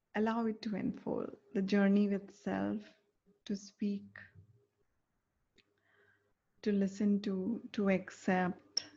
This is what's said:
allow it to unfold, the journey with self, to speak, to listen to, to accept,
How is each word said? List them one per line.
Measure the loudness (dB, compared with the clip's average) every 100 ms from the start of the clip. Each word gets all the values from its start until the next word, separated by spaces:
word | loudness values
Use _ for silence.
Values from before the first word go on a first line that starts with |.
| _ -2
allow | 0 0 -2
it | -4
to | -6 -4
unfold, | -4 -6 -6 -4 -6 -10 _
the | -4
journey | 2 4 6 6 4
with | 0 -6 -10
self, | -6 -2 -2 -4 -8 _ _ _ _ _ -8
to | -8
speak, | -8 -6 -4 -4 -8 -18 -20 -20 -20 _ _ _ _ _ _ _ _ _ _ _ _ _ _ _ _ _ _ _ _ _
to | 0
listen | 2 2 2 2 2
to, | 2 -2 -2 -4 -6
to | 0 2
accept, | 2 0 -6 0 2 2 -2 -8 -8 -8